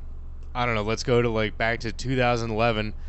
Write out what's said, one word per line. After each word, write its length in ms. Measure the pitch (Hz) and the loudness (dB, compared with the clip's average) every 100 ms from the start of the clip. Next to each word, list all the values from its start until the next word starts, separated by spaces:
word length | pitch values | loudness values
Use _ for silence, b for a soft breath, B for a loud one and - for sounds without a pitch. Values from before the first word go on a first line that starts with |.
| - - - - - | -8 -8 -8 -10 -8
I 100 | 123 | -2
don't 120 | 123 110 | 0 0
know, 60 | |
let's 200 | 104 110 | 0 -2
go 180 | - 120 | 4 4
to, 60 | 120 | 4
like, 300 | 110 107 - | 2 0 0
back 220 | 113 117 | 0 0
to 100 | 113 | -4
two 260 | - 123 131 | -6 -2 2
thousand 360 | 123 120 117 | 2 2 0
eleven. 420 | 107 117 110 107 - | 2 2 2 -2 -4